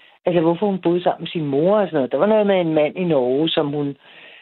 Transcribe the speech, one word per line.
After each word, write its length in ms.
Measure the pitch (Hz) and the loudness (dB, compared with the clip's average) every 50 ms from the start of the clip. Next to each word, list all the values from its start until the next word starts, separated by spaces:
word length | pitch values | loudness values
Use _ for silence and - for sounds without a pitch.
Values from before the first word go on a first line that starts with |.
| - _ _ _ _ | -20 _ _ _ _
altså, 140 | 180 165 175 | 0 0 2
hvorfor 260 | 160 165 170 170 208 | 2 2 0 0 -2
hun 140 | 202 190 175 | -2 -2 -2
boede 220 | - 170 175 180 | -2 -2 -2 0
sammen 200 | 175 175 - - | 0 -2 -2 -2
med 60 | 170 170 | -8 -8
sin 180 | - 170 151 | -6 -6 -4
mor 320 | 143 135 139 160 185 208 214 | -2 0 0 2 2 2 2
og 80 | 196 | 0
sådan 80 | 160 156 | 0 -2
noget. 160 | 147 127 120 | -2 -2 -2
Der 60 | - 139 | 0 0
var 80 | 190 | 2
noget 200 | 208 220 214 208 | 2 2 2 2
med 140 | 202 196 185 | 2 2 2
en 140 | 175 160 156 | 0 0 2
mand 220 | 156 151 147 - | 2 0 0 -2
i 80 | 185 185 | -4 -2
Norge, 440 | 170 156 135 123 123 131 143 160 160 | 0 0 2 2 0 0 0 0 0
som 180 | - 165 151 | 0 0 -2
hun 300 | 147 143 147 147 143 139 - _ - - - - - - - | -2 -2 -4 -4 -6 -8 -10 _ -20 -20 -20 -20 -20 -20 -20